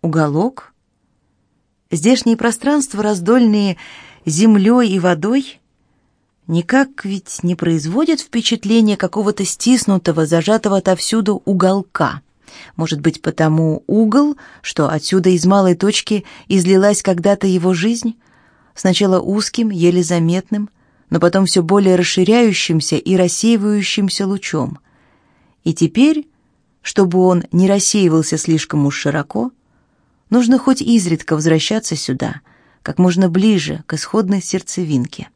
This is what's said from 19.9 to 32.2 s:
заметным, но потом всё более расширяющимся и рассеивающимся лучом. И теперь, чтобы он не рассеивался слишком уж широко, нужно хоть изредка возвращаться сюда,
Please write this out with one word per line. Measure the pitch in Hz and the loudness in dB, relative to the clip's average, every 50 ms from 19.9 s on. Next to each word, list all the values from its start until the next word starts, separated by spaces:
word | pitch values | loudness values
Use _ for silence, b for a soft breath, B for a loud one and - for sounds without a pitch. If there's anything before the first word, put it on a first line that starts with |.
| 175 180 175 | 2 2 0
заметным, | 160 180 170 165 165 175 185 185 _ 220 208 208 208 _ _ _ _ _ _ _ _ | 0 0 0 0 0 0 -2 -4 _ -6 -6 -6 -8 _ _ _ _ _ _ _ _
но | - 139 | -2 0
потом | 165 175 - 190 196 | 0 2 2 2 0
всё | 180 - 190 170 | 2 0 0 0
более | 160 196 202 196 190 185 | 2 2 2 4 4 2
расширяющимся | 180 180 - - 185 185 175 214 240 240 220 190 - - - 165 160 151 - - 151 | 2 2 0 0 0 2 4 4 4 4 2 2 0 -2 0 -2 -2 0 -2 -4 -4
и | - - 190 | -2 0 2
рассеивающимся | 185 185 175 - - - 226 233 220 196 214 208 208 190 - - - 202 190 - - 196 190 | 2 2 0 0 0 0 2 2 2 0 0 -2 -2 -2 -4 -2 -2 -2 -2 -2 -4 -4 -4
лучом. | 202 190 - - - 156 143 139 147 - _ _ _ _ _ _ _ _ _ _ _ _ _ _ _ _ _ | -4 -6 -6 -6 -4 -4 -4 -4 -8 -12 _ _ _ _ _ _ _ _ _ _ _ _ _ _ _ _ _
И | 165 165 | -6 -2
теперь, | - 170 165 - 214 262 302 320 302 294 _ _ _ _ _ _ _ _ _ _ _ | 0 -2 0 2 2 2 2 2 -2 -6 _ _ _ _ _ _ _ _ _ _ _
чтобы | _ - - - 196 180 170 185 | _ -6 0 0 0 2 2 2
он | 185 185 185 175 - - | 4 4 2 2 -2 -2
не | - 170 190 190 | 0 2 2 2
рассеивался | 196 202 196 - - 214 190 170 156 165 156 - - 156 | 2 0 0 0 0 2 2 2 2 2 0 -2 -4 -6
слишком | - - 160 156 - - - 151 143 | -2 -2 -2 -2 -2 -4 -2 0 0
уж | 143 139 - | 0 -2 -4
широко, | - 147 143 151 143 _ - 208 233 254 _ _ _ _ _ _ _ _ _ _ _ _ _ _ _ _ | -4 -4 -4 -4 -6 _ -6 -6 -6 -6 _ _ _ _ _ _ _ _ _ _ _ _ _ _ _ _
нужно | 208 247 247 226 262 254 | 0 0 4 4 2 2
хоть | - - 262 262 | 2 0 -2 0
изредка | - 226 233 233 180 175 165 156 - - 160 | 0 2 2 2 2 0 -2 -4 -2 -4 -4
возвращаться | 151 156 165 160 160 151 - 220 220 220 - 165 | -2 2 2 2 2 0 0 -4 -4 -4 -6 -8
сюда, | 143 - - 135 131 | -6 -6 -6 -6 -4